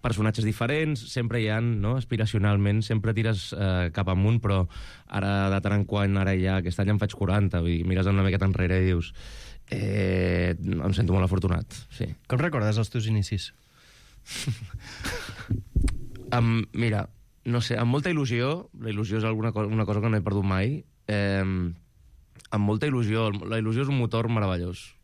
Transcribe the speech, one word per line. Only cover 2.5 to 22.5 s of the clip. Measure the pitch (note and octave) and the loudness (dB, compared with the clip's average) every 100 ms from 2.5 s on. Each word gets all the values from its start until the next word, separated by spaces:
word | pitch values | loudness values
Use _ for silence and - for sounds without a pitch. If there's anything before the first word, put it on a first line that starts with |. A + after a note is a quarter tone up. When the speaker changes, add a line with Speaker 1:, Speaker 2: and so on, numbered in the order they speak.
| G2+ G2+ G#2+ A2 | 4 4 2 0
Speaker 1:
sempre | A2 G#2+ G#2+ | 0 0 0
tires, | A2+ G#2 - - | 0 0 -4 -2
eh, | G2 F#2 F2 | 0 2 0
cap | D#2+ F#2+ | 0 0
amunt, | F2+ G2+ A#2 | 2 4 4
però | G#2 G2 F2 - - - - | 2 2 0 -4 -14 -18 -8
ara, | F#2+ G2 G2+ G2 | -4 0 2 2
de | G2 G2+ | 2 2
tant | |
en | G#2 F#2+ | 0 2
quant, | G2+ G2+ G2 | 0 2 2
ara | F#2+ F#2 | 2 2
ja, | F#2 F#2+ | 2 2
aquest | F2 F2 | 0 0
any | G2 | 2
em | G#2+ | 2
faig | G#2+ - | 0 -2
quaranta, | F#2+ G2+ G2+ E2+ E2+ | 0 2 2 2 2
vull | |
dir, | E2 E2+ | 2 2
mires | F#2 F#2+ | 2 4
una | G2 | 4
miqueta | F#2+ F#2 F#2+ | 4 2 2
enrere | F2+ F2+ F#2 | 2 2 4
i | F#2 | 4
dius, | F2+ E2+ - - - - - - | 2 0 -10 -16 -16 -16 -18 -8
eh, | - G#2 G2+ F#2+ F#2 F2+ F2+ F2 E2+ | -4 -2 0 2 2 2 2 0 0
em | - A2+ - | -2 0 0
sento | - G#2+ F#2+ | 2 4 4
molt | F#2 | 2
afortunat, | F#2 F#2 E2+ - - - | 2 0 -2 -4 -14 -18
sí. | - - - - | -8 -8 -8 -4
Speaker 2:
Com | B2+ | -2
recordes | E3 D3 G#2 G#2+ | 0 0 0 0
els | A2 | -2
teus | A#2+ A2 | -2 0
inicis? | A2 F#2+ G2+ - - _ _ - - - - - | 0 0 -4 -6 -16 _ _ -20 -20 -20 -20 -14
Speaker 1:
<laughs> | - - - - - - - - - - - - - - - - - - - - B2 | -8 -6 -6 -10 -14 -14 -12 -8 -8 -10 -14 -6 -6 -2 0 0 -2 -8 -12 -4 0
Em, | A2+ A2+ G#2+ | 2 2 -2
mira, | - A#2 G#2 - - - _ - | -2 -2 -2 -4 -12 -20 _ -4
no | A#2+ | -2
sé, | A#2 A#2 | -2 0
amb | A#2+ | 2
molta | C#3 E3 | 0 0
il·lusió, | E3 C3+ B2 B2+ E3+ - - | -2 0 0 0 -2 -8 -10
la | A2+ | -6
il·lusió | G#2 G#2+ A2 | -4 -2 0
és | A2+ | 0
alguna | A2 A2+ | 0 -2
co-, | G#2+ G#2 | -2 -2
una | A2 G#2+ | 0 0
cosa | G#2 | 0
que | A2+ | 2
no | G#2+ | 0
he | F#2 | 0
perdut | G2+ G2 | 0 2
mai, | F#2+ G#2 D3 - _ - | 2 0 -2 -8 _ -4
em, | G#2 G2+ G2 F#2+ F#2 F2 E2+ - _ - - - - - | -2 0 0 0 0 -2 -6 -16 _ -20 -20 -20 -20 -6